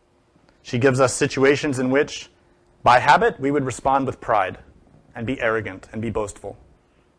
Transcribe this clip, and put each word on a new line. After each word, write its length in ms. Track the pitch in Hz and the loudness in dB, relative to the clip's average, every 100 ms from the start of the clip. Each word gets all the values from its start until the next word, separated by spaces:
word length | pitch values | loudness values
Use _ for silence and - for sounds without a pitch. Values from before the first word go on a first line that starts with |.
| _ _ _ _ _ _ | _ _ _ _ _ _
She 160 | - 123 | -6 0
gives 220 | 135 131 | 2 4
us 120 | 127 | 2
situations 680 | - 143 - 135 143 151 127 | 2 -2 2 2 2 0 -2
in 120 | 127 | 0
which, 400 | 135 147 - - _ _ _ _ _ | 0 0 -6 -16 _ _ _ _ _
by 180 | 120 123 | 4 4
habit, 400 | 123 170 226 - | 6 4 4 0
we 100 | 135 | -2
would 140 | 143 | -2
respond 420 | 131 117 135 135 127 | -4 -4 -2 0 -2
with 140 | - | -6
pride 380 | - 110 95 92 - _ _ _ _ | -2 0 0 -6 -20 _ _ _ _
and 120 | 120 113 | -10 -8
be 140 | 131 | -4
arrogant 480 | 117 110 101 95 - | -2 -2 -4 -12 -14
and 80 | 113 | -10
be 100 | 113 | -6
boastful. 460 | 110 104 - 101 - _ _ _ _ _ | -6 -8 -10 -18 -18 _ _ _ _ _